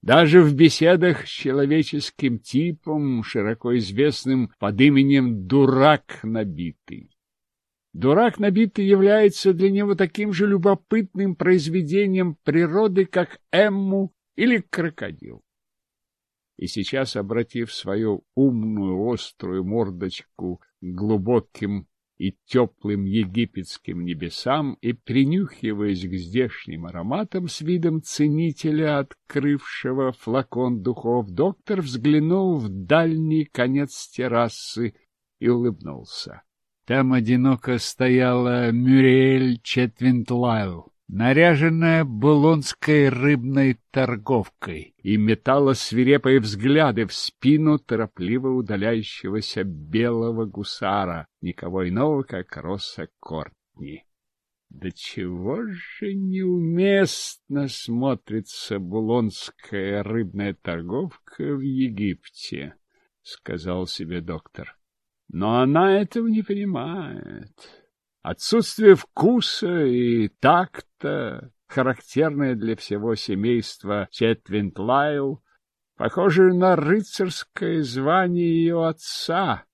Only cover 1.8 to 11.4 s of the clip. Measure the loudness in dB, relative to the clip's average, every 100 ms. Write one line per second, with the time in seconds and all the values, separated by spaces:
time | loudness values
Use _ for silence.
1.8 | 0 -4 -8 _ -2 -2 -2 0 0 -4
2.8 | -6 -2 0 -2 -2 -2 -2 -2 0 0
3.8 | 0 0 0 0 -2 0 0 _ -4 4
4.8 | 6 6 4 4 2 -2 0 4 4 6
5.8 | 4 4 _ -12 -6 -4 -4 -6 -8 -10
6.8 | _ -18 -18 _ _ _ _ _ _ _
7.8 | _ -4 2 4 2 2 0 2 2 2
8.8 | 4 6 6 6 4 4 2 4 2 2
9.8 | 0 0 0 0 -4 0 2 4 4 2
10.8 | _ -2 0 -2 -2 0